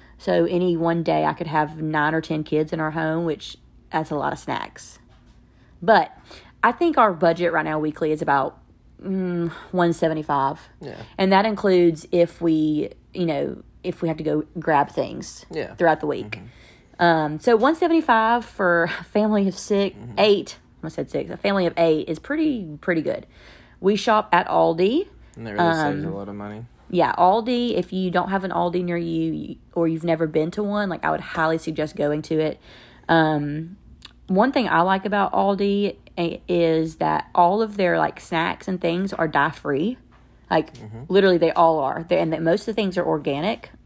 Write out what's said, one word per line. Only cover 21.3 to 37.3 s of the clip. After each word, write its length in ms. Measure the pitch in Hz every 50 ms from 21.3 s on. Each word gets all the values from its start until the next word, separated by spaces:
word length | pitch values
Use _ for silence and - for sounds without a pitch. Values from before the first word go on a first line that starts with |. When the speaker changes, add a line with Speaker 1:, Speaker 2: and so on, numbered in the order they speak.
Speaker 1:
a 60 | -
family 280 | - - 202 202 196 180
of 80 | 165 -
eight 300 | 175 170 165 156 156 - -
is 100 | 160 -
pretty, 580 | - - 285 320 311 311 269 226 185 156 147 147
pretty 200 | - 190 175 160
good. 240 | 147 - - - - - _ - - - - - - - - -
We 160 | - 196 214
shop 340 | 196 - 240 214 214 214 -
at 160 | 175 175 -
Aldi. 600 | - 160 165 165 165 165 160 185 202 254 330 415 - - - - - _
Speaker 2:
And 120 | - 113
that 60 | 220 202
really 200 | 208 175 165 165
saves 300 | 160 156 143 147 147 151
a 40 |
Speaker 1:
Um, 60 | 165 -
Speaker 2:
lot 160 | - 101 101
of 60 | 101
money. 300 | 104 104 104 107 107 117 - - _ - - -
Speaker 1:
Yeah, 200 | 175 151 123 -
Aldi, 600 | - 175 185 196 233 220 247 247 240 240 240 -
if 160 | 180 175 - 185
you 180 | 185 185 180
don't 180 | 170 180 - 190
have 140 | 196 196 190
an 80 | 185
Aldi 320 | - 175 175 175 170 180 180
near 140 | 175 175
you, 340 | 170 170 165 165 160 160 160 156
you, 220 | 151 151 - - - - _ -
or 140 | 175 165
you've 160 | 160 165 160 165
never 240 | 170 160 160 165
been 240 | 156 156 160 156 170
to 100 | - 208
one, 280 | 208 202 208 208 202 185
like, 160 | 165 - -
I 40 | 156
would 100 | 156 -
highly 360 | - - - 170 160 160 165
suggest 380 | 160 - 156 156 160 156 151 -
going 260 | - 151 147 151 156 151
to 140 | - 160 156
it. 200 | 156 151 - - _ - - - - - - - -
Um, 720 | - 165 165 160 156 156 147 147 147 147 156 160 170 196 - - - - - - - - - -
one 240 | - 185 190 226 269
thing 160 | 269 285 226
I 140 | - 160 165
like 240 | 175 185 190 190 190
about 260 | 202 208 202 196 -
Aldi 640 | - 196 196 196 202 190 202 202 202 202 202 196 - - - - -
i-, 240 | 185 170 165 156 - - -
is 480 | 180 170 170 165 160 160 160 160 156
that 320 | - 165 156 151 151 - -